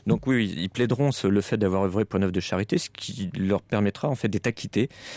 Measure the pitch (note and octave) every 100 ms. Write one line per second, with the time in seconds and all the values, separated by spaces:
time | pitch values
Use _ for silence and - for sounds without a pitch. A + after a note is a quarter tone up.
0 | - - - B2+ G#2 D#2 F#2 - B2 C#3
1 | C#3+ - F#2+ G2+ - A2+ G2+ F#2+ G2 F#2+
2 | G#2 F#2+ F#2+ F2+ - F#2 G#2+ F3+ - -
3 | - - F#3 - F#2+ G2 - G#2+ G2+ -
4 | D3 C3+ A2 G2 B2 A#2 - G#2 B2 -
5 | -